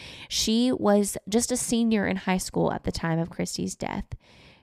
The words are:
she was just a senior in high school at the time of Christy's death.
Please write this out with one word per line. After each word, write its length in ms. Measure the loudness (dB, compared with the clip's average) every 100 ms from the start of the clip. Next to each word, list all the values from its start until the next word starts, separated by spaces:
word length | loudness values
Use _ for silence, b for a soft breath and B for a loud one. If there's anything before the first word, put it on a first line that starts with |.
| B B B
she 440 | -2 2 4 4
was 440 | 2 4 4 4 -2 0
just 240 | 0 0
a 40 | -2
senior 480 | 0 2 4 2 2
in 100 | -2
high 200 | 0 -2
school 360 | 0 0 0
at 100 | 0
the 100 | -4
time 280 | -4 -2 0
of 100 | -2
Christy's 460 | -4 -6 -4 -6 -6
death. 280 | -6 -6 -8 -12 b b b b